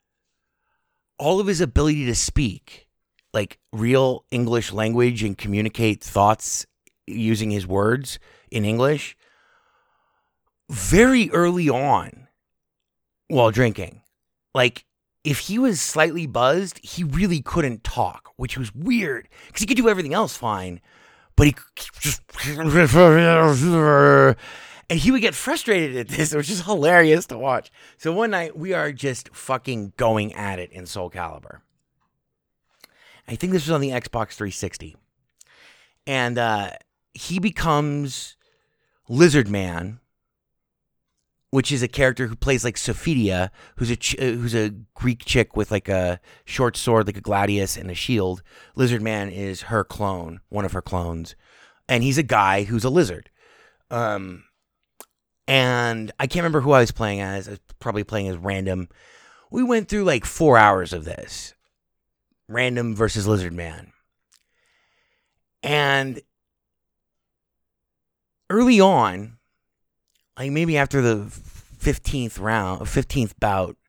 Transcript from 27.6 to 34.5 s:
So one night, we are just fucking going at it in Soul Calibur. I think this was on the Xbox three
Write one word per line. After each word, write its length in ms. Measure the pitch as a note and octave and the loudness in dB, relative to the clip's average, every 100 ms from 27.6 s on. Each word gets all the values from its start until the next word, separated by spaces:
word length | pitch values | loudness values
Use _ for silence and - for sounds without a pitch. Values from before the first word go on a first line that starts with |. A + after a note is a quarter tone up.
| - _ - _ | -6 _ -20 _
So 140 | D#3+ | -6
one 180 | F3 A#3 | -2 -2
night, 260 | F#3+ E3 D3+ | -2 -6 -8
we 160 | F#3 | -6
are 200 | E3+ D3+ | -4 -4
just 420 | C3+ C3+ B2 - | -6 -6 -8 -12
fucking 580 | - - B2+ - A#2 G#2 - | -14 -6 -6 -6 -8 -8 -2
going 360 | A#2 A2 G#2+ | 2 2 -2
at 240 | - G2+ F#2+ | -6 -8 -8
it 140 | F2 | -12
in 140 | F#2 F2 | -16 -14
Soul 240 | G#2 F2+ | -10 -10
Calibur. 500 | F#2 E2+ D2+ - - _ _ _ _ _ _ _ _ _ _ _ _ _ _ _ _ - | -10 -12 -12 -20 -20 _ _ _ _ _ _ _ _ _ _ _ _ _ _ _ _ -14
I 60 | A2+ | -8
think 160 | F3+ | -2
this 120 | F#3 | -2
was 80 | C#3+ | 0
on 80 | D#3 | 0
the 100 | C#3 | 0
Xbox 420 | B2 - A#2 G#2+ | -4 -6 -6 -6
three 180 | - G#2 | -8 -10